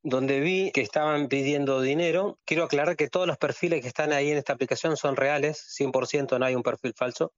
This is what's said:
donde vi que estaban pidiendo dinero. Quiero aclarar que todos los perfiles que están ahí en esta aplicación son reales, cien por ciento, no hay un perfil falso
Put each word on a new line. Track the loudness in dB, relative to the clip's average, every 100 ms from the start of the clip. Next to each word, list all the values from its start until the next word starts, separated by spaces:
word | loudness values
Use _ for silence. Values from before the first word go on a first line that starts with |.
| 0
donde | 0 2 2
vi | 2 0 0
que | 0
estaban | 0 0 2 0 0
pidiendo | 0 2 0 2 2
dinero. | 2 2 2 2 -2 -4
Quiero | -4 -2 2
aclarar | 2 0 0
que | 0
todos | 0 -2
los | 0
perfiles | -2 -2 0 0
que | -2
están | -4 0
ahí | 2 2
en | 0
esta | -2
aplicación | -2 -2 0 -2 0
son | 0 2
reales, | 2 2 0 -4 -12
cien | -2 0
por | 0 0
ciento, | -2 0 2
no | 2
hay | 0
un |
perfil | -2 -2 -6
falso | -2 -4 -2 -4